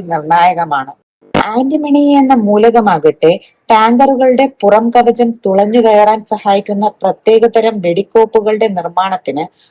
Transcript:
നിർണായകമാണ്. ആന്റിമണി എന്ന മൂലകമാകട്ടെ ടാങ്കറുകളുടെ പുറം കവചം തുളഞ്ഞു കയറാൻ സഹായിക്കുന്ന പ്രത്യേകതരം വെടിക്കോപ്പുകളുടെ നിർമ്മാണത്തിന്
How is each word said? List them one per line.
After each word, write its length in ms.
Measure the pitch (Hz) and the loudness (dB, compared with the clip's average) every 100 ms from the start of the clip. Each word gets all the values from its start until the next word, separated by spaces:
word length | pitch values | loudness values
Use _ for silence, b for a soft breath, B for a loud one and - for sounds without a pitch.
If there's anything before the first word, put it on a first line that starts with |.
| 175 | -4
നിർണായകമാണ്. 840 | 160 151 170 175 170 170 139 135 - _ _ 151 151 202 | -8 -2 0 2 0 -4 -6 -8 -14 _ _ _ -8 -6
ആന്റിമണി 520 | 226 269 302 294 285 285 | -4 -4 -4 -2 0 2
എന്ന 200 | 277 262 254 208 | 2 2 0 0
മൂലകമാകട്ടെ 840 | 208 226 233 208 170 151 147 156 190 b _ - | 2 2 2 0 0 0 2 0 0 b _ 0
ടാങ്കറുകളുടെ 760 | 220 220 240 277 262 262 247 269 - | 2 2 2 2 2 0 2 0 -2
പുറം 260 | 202 214 233 | 0 2 2
കവചം 400 | 240 240 233 240 | 2 2 0 -2
തുളഞ്ഞു 500 | 226 196 190 208 240 | -4 -2 -2 0 2
കയറാൻ 380 | 220 208 214 220 214 | 2 4 2 0 -4
സഹായിക്കുന്ന 600 | 208 202 196 202 202 208 - | -6 -2 -2 -2 -4 -4 -4
പ്രത്യേകതരം 760 | 190 - - 226 226 226 220 214 | -6 -4 0 2 2 0 -2 -2
വെടിക്കോപ്പുകളുടെ 880 | 175 175 196 226 220 220 208 214 220 | -4 -4 0 0 2 0 -2 -2 -2
നിർമ്മാണത്തിന് 760 | 180 170 170 190 185 - 139 170 b b | -4 -6 -6 -4 -6 -8 -8 -10 b b